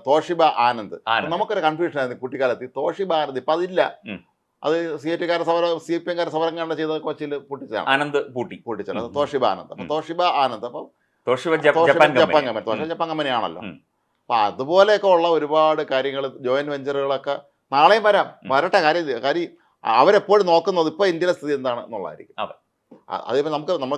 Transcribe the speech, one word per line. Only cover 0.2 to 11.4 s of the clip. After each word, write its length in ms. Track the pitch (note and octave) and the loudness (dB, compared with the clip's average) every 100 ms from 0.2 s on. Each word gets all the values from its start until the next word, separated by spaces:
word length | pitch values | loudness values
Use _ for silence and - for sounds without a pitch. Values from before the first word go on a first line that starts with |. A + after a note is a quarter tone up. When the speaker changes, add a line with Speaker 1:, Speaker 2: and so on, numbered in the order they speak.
| D#3 E3+ | 2 2
Speaker 1:
ആനന്ദ്. 520 | D#3 - A#2+ A#2 G2+ - A2+ | 2 4 0 0 -6 -8 -2
Speaker 2:
ആനന്ദ്. 240 | A2+ C3+ | 0 0
Speaker 1:
നമുക്കൊരു 280 | F3 A3 G3 | -4 -4 0
കൺഫ്യൂഷൻ 400 | D#3 D#3 E3+ C#3+ | -2 0 -4 -2
ആയിരുന്നു 200 | B2+ A2 | -6 -6
കുട്ടിക്കാലത്ത്, 420 | B2+ C3 C3 G#2+ | -8 -4 -2 -2
ഈ 40 | B2 C3+ | -8 -6
തോഷിബ 360 | D3+ - F#3+ | -6 -4 -4
ആനന്ദ് 260 | D#3+ C#3+ B2+ | -2 -2 -6
ഇപ്പൊ 140 | B2+ | -2
അതില്ല. 440 | E3 F3+ F3+ C3+ - A#2 | -2 -2 0 -2 -4 -14
Speaker 2:
ഉം. 300 | F#2+ _ _ _ _ | -14 _ _ _ _
Speaker 1:
അത് 340 | C#3+ E3 E3 D3 | -2 -2 -2 -6
സി 120 | D3 | -6
ഐ 60 | E3 | -4
ടിക്കാരുടെ 300 | E3+ E3+ E3 | -2 -2 0
സമരം, 340 | E3+ E3+ D#3+ | 0 0 -2
സി 180 | - E3+ | -4 -6
പി 140 | E3+ | -4
എംകാരുടെ 220 | F3 E3+ | -4 -4
സമരം 240 | D#3 E3 E3 | -2 -2 -2
കണ്ട് 160 | D#3+ | -6
ചെയ്ത 160 | D#3 D#3 | -4 -4
കൊച്ചിയിൽ 480 | D#3 D#3+ D3 D3 C#3+ | -4 -6 -8 -6 -8
പൊട്ടിച്ചതാണ്. 500 | - C3+ C3 G#2+ - | -8 -14 -8 -6 0
Speaker 2:
ആനന്ദ് 460 | C#3 D3 C#3+ - | 0 2 -2 -2
പൂട്ടി. 300 | B2 - - A#2 | -6 -8 -10 -10
Speaker 1:
പൊട്ടിച്ചതാണ്. 340 | G#2 G2+ G2 | -10 -6 -6
അത് 80 | A#2 | -6
Speaker 2:
ഉം. 60 | |
Speaker 1:
തോഷിബ 320 | C#3+ C#3+ C#3 A#2 | -4 -2 0 0
ആനന്ദ്. 220 | F2+ - | -2 -8
അപ്പൊ 120 | - | -12
Speaker 2:
ഉം. 40 | - | -6
Speaker 1:
തോഷിബ 360 | D3+ D3+ E3+ | -6 -6 -4
ആനന്ദ്. 420 | F3 C#3+ C3 A2 A#2+ | -2 0 0 -2 -10
അപ്പൊ 220 | D3 - _ _ _ - | -12 -16 _ _ _ -4
Speaker 2:
തോഷിബ 280 | C3 | -2